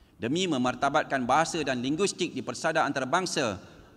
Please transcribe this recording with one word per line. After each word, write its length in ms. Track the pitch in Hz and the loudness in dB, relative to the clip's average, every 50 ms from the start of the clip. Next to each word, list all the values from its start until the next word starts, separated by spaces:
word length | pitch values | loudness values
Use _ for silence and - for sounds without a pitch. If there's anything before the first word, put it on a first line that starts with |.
| - _ _ - | -20 _ _ -6
Demi 260 | 104 120 151 180 190 | -4 -2 0 0 0
memartabatkan 800 | 175 147 123 123 123 123 123 143 139 147 156 - - 143 131 123 | 0 0 2 2 0 0 0 0 2 2 2 0 2 -2 -2 2
bahasa 380 | 117 131 151 165 160 - 165 143 | 4 4 4 4 2 0 -2 -2
dan 160 | 139 131 123 | -2 -2 -2
linguistik 540 | 120 135 156 160 202 - - - 180 - - | -2 -2 0 0 0 0 0 -2 -4 -4 -4
di 100 | 127 110 | -6 -8
persada 400 | 123 120 - - - 160 165 135 | -6 -6 -2 -2 0 2 2 2
antarabangsa, 720 | 143 143 135 131 127 160 180 185 170 - 170 135 110 95 92 - - - - - - - | 2 0 -2 -2 0 0 0 0 0 -2 0 0 0 -2 -4 -8 -16 -20 -20 -20 -20 -20